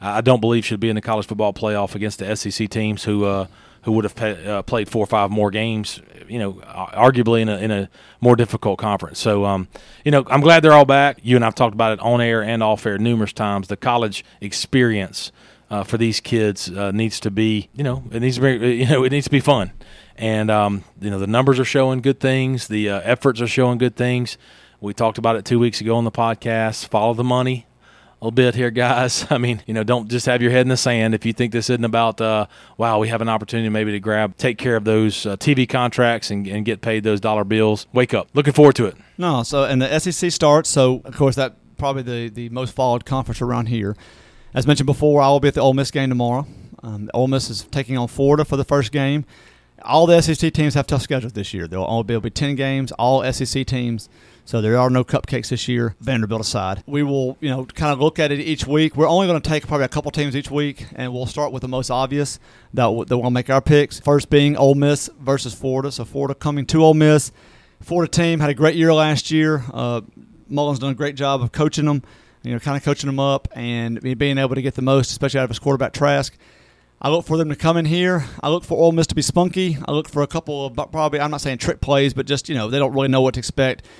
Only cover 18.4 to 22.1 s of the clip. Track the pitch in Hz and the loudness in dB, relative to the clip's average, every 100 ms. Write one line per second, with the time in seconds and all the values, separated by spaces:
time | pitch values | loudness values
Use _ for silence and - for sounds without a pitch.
18.4 | 135 123 120 120 127 143 127 143 - 139 | 0 0 0 0 2 2 2 0 0 0
19.4 | 147 131 92 - - - - - 113 107 | 4 2 0 -8 -20 -20 -20 -8 -2 0
20.4 | 107 107 104 101 - - 104 98 98 113 | 2 2 2 -2 -8 -12 -8 -4 0 2
21.4 | 135 127 127 139 131 131 127 | 4 2 2 2 0 0 -2